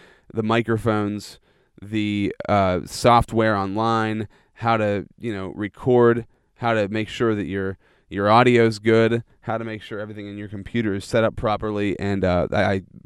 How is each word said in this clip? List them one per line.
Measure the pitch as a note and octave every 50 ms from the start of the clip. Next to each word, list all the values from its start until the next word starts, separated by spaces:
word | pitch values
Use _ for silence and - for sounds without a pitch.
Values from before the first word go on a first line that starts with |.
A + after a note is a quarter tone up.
| - - _ _ _ -
the | - A2
microphones, | A2 G#2+ A2+ A#2+ A2+ A2+ A2+ G#2+ G#2 A#2 G#2+ G#2+ G#2 G#2 G#2 G2+ - - - _ _ _ _ _ _ _ _ -
the, | G2 G#2 A2 G#2+ G#2 G#2 G#2 G2+ G2 F2+ - - - -
uh, | G#2 G2+ F#2+ F#2 F#2 E2+ -
software | - - - - A#2+ A#2 A#2 - - A2+ A2+ A2 A2 G#2+
online, | G2 G2 G2 G2 G#2+ A2+ A2+ A2+ A2+ A2 A2 G#2+ G#2+ G#2 - _ _ _ _ _
how | - A#2+ A#2 A2+
to, | A2 G#2+ G#2 G2+ G2 - - _ -
you | - A#2+
know, | G#2 G2 F#2+ F2 -
record, | F#2+ G#2+ G2 - - - B2+ B2 B2 A#2+ A#2 A#2 A#2 A2+ _ _ _ _ _ _
how | - A#2+ A#2
to | A2+ A2 G2+ F#2+
make | G#2+ G#2+ G#2+ -
sure | - - A#2+ A2+ G#2+
that | G#2 F2
your, | D2+ F#2+ G2 F#2+ F#2+ F#2+ - _ _ _ _ _ -
your | F2+ G2 G2 G#2
audio's | A2 A#2+ B2 B2 A#2+ A#2 A2+ A2+ A2 G#2
good, | G#2+ A2+ A2 A2+ A2+ A2+ A#2 A#2 - _ _ _
how | - A2+ A2 A2+
to | A2+
make | A2+ A2 G#2
sure | - - A2+ G2+
everything | G#2+ G#2+ G#2 G#2+ G2+ G2+
in | G2+ G#2
your | G#2 G2+
computer | G#2 G2 F#2+ - - A#2 A2 G#2 G2
is | G2 -
set | - - A#2 A2
up | A2 -
properly, | - B2+ G#2+ G#2+ - A2 G#2+ G#2 G#2 G#2 G2+ - -
and, | G2 G2+ G2+ F#2+ F#2
uh, | F2+ F2+ F2 C#2+ -
I, | - G#2 F#2+
I, | G2+ G2 G2 F2 - - - -